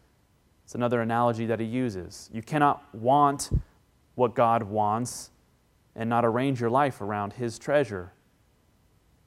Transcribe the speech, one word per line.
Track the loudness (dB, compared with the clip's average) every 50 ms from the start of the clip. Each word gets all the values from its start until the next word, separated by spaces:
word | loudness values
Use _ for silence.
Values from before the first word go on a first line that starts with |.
| _ _ _ _ _ _ _ _ _ _ _ _ _
It's | -10 -4
another | -2 0 0 2 0
analogy | 0 0 2 2 2 2 2 0 -2
that | -2 -2 -2
he | -2
uses. | -4 -4 -2 -2 -4 -4 -8 -10 -12 -16 -18 -18 -14
You | -12 -12
cannot | -8 -4 0 2 4 2 2 0 -6 -14 -12
want | -4 0 2 4 4 4 4 2 -2 -2 -2 -2 -2 -2 -4 _ _ _ _ _ _ _ _ _
what | 0 0 2 2
God | 4 4 4 4 2
wants | 0 -2 -2 0 0 0 0 -2 -2 -6 -8 -12 -14 -18 _ _ _ _ _ _ _ _ _ _ _ _ -10
and | -6 -4 0
not | 2 2 4
arrange | 2 2 2 0 0 -2 -2
your | 0 0
life | 2 2 2 0 -2 -4
around | -6 -6 -4 -4 -4 -6 -6
his | -6 -8 -8 -8 -8
treasure. | -4 0 2 2 2 0 -4 -8 -10 -12 -16 _ _ _ _ _ _ _ _ _ _ _ _ _ _ _ _ _ _ _ _ _ _